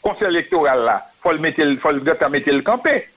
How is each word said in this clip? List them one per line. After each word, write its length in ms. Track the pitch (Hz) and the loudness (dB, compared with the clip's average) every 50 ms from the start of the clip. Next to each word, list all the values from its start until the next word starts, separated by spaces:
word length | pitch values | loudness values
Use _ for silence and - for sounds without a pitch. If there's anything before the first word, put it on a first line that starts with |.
Conseil 280 | - 208 196 - 214 196 | -2 -4 -2 -2 -2 0
électoral 560 | 170 170 156 - - 165 151 139 131 127 117 | 0 -2 -2 0 0 0 2 2 2 2 2
là, 200 | 117 107 98 - - _ _ | 2 0 -2 -4 -10 _ _
faut 120 | - 175 160 | -2 -2 -2
le 60 | 151 | 0
mettre, 240 | 156 160 143 - 156 143 139 127 | -2 -4 -2 0 0 0 0 0
faut 120 | - 123 131 | 0 0 -2
le 80 | 139 | 0
mettre 500 | 131 147 160 - 156 143 143 143 135 147 | 0 0 0 2 0 0 0 -2 0 0
le 120 | 139 139 135 | 0 0 2
campé. 460 | - 226 247 - 330 294 - - - _ | 0 -2 0 0 0 0 0 -4 -8 _